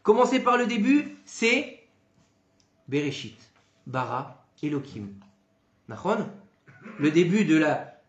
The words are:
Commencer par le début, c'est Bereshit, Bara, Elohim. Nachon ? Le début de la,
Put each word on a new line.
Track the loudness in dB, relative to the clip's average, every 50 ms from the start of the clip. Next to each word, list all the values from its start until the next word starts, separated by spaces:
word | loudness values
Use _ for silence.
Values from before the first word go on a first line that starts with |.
| 2
Commencer | 4 4 4 4 2 2 2
par | 2 2 2
le | 2 2
début, | 0 0 0 2 4 4 2 2 0 -10 -18 _
c'est | -18 -8 0 0 2 2 2 -2 -4 -12 -20 _ _ _ _ _ _ _ _ _ _ _ _ _ _ _ _ _ _ _ _ _ -6
Bereshit, | -4 -4 -2 -4 -6 -8 -12 -14 -16 _ -20 _ _ _ _ _ _ _ -16
Bara, | -8 -6 -6 -6 -4 -6 -8 -8 -10 -16 -20 _ _ _ -8 -8
Elohim. | -6 -4 -6 -8 -8 -14 -14 -14 -14 -14 -18 -20 -20 _ _ _ _ _ _ _ _ _ _ _ -16
Nachon ? | -16 -8 -4 -2 -2 -2 -4 -8 -10 -18 -20 _ _ _ _ _ -20 -20 -20 -20 -8 -2
Le | 0 2
début | 4 4 2 4 2 2 2
de | 4 4
la, | 2 2 2 0 -2 -4 -10 -18 _ _